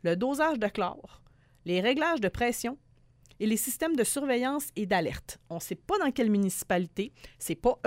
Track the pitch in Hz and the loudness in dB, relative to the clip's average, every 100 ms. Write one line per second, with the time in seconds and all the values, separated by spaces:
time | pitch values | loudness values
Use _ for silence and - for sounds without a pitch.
0 | 170 175 247 277 311 285 208 - 185 - | 2 2 0 2 2 2 -2 0 -4 -4
1 | - - - - _ _ - 180 208 277 | -16 -20 -20 -20 _ _ -2 0 2 2
2 | 320 330 196 - 240 240 240 277 _ _ | 2 2 0 0 0 0 -6 -8 _ _
3 | _ _ - - 220 214 - - 320 302 | _ _ -20 -4 0 0 -2 -2 0 2
4 | 208 294 277 240 254 294 - - 202 190 | 0 0 0 0 0 -2 -6 -6 0 0
5 | 160 - - - _ 170 - 180 - 415 | 0 -6 -12 -18 _ -10 -8 -10 -2 0
6 | 302 254 226 202 196 - - 180 180 - | 0 2 2 4 2 -2 -2 0 0 -6
7 | 214 - - - - 165 240 247 | -8 -8 -20 -14 -8 0 0 4